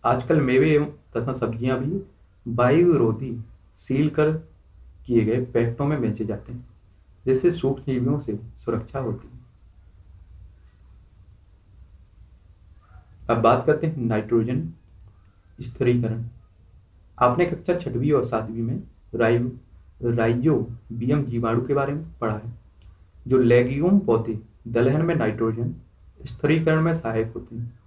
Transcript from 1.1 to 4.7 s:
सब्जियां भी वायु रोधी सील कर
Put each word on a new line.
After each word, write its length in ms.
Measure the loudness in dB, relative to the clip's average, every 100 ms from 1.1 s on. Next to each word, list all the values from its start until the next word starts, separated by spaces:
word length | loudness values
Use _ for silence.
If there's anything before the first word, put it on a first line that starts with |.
| -6 -4
सब्जियां 460 | -4 -4 -2 -2 -2
भी 220 | -2 -4 -8 _ _ _ -6
वायु 460 | 0 4 6 6
रोधी 480 | 4 2 0 -6 -10 -12 -20 _ -20
सील 340 | -4 0 2
कर 440 | 2 2 0 -6 -20 _